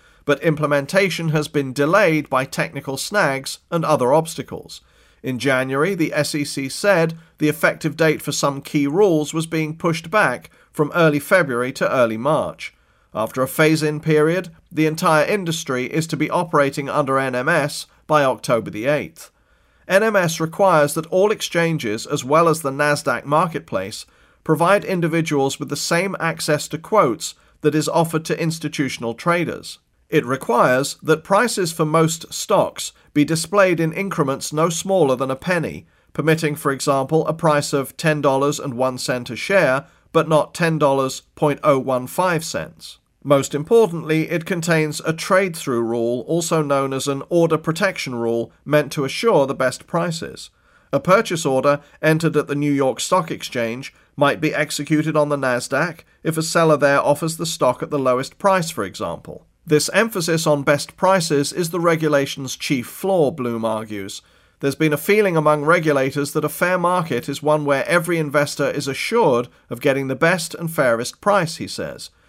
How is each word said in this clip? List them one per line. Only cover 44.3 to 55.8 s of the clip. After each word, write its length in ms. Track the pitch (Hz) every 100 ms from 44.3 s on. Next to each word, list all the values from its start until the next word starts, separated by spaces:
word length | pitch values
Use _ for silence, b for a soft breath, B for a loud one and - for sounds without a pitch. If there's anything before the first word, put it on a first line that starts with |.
it 160 | 170 165
contains 520 | 175 170 160 151 147
a 120 | -
trade-through 680 | 160 - 190 196 160 - 120
rule, 380 | 117 120 117 123
also 420 | - 165 165 160
known 280 | 147 139 135
as 160 | 135 143
an 140 | 139 -
order 280 | 175 165 156
protection 580 | 160 160 202 - 135 120
rule, 360 | 117 117 117 b b
meant 260 | 151 131
to 120 | 156 147
assure 400 | - 226 175 135
the 80 |
best 320 | 135 127 - -
prices. 640 | 170 175 165 67 - - b b b b
A 80 | 139
purchase 460 | - 202 - 165 151
order 360 | 131 143 143 B B
entered 340 | 156 156 160 151
at 120 | -
the 80 | 143
New 160 | 147
York 280 | 139 131 -
Stock 300 | - - 165
Exchange 640 | 110 - 123 113 123 - b b b
might 260 | 143 -
be 140 | 156 139
executed 600 | 151 - 143 156 156 151
on 140 | 147
the 80 | 143
Nasdaq 600 | 131 123 - 139